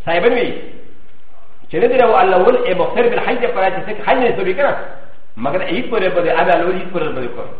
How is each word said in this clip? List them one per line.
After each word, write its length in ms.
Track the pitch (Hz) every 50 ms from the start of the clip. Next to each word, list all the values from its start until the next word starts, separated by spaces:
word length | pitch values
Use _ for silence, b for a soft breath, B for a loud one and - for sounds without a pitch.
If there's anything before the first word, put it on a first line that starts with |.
| -
صاحبن 280 | 165 170 175 180 240 262
وی. 280 | 240 196 - - - - - - - - - - - - - - - - - - - - - - - - -
چې 40 | -
دې 260 | 156 - 254 254 254
راو 180 | 240 220 214 190
الله 180 | 185 190 185 180
ول 200 | 185 226 - - -
اے 80 | 190 185
محرم 360 | 170 165 160 - 214 240 233
بالحج 360 | - - - - 262 - 240
پر 240 | - - 190 190 190
چې 200 | - 160 - 208
څه 200 | 214 - - -
حج 80 | 269 262
نه 200 | 247 220 - 180
سوي 160 | 190 180 190
کنه. 240 | - 285 269 - - - - - - - - - - - - - 107
مگر 240 | 117 156 185 185
عيد 300 | - - 165 220 254 -
پر 80 | 240 214
به 240 | 185 185 175 175 170
دې 160 | 165 - -
ادا 180 | 180 180 175 165
لوري 200 | 170 180 185 185
عيد 160 | - - -
پر 60 | 175
به 220 | 156 151 131 127
دې 80 | 123 117 -
کو. 80 | - - - - -